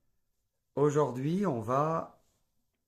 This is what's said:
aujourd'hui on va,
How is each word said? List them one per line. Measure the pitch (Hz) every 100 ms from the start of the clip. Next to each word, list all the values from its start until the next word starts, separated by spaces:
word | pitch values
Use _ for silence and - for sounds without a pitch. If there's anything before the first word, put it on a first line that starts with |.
| _ _ _ _ _ _ _ -
aujourd'hui | 147 143 135 123 143 185
on | 190 120
va, | 107 135 156 143 - - _ _ _ _ _ _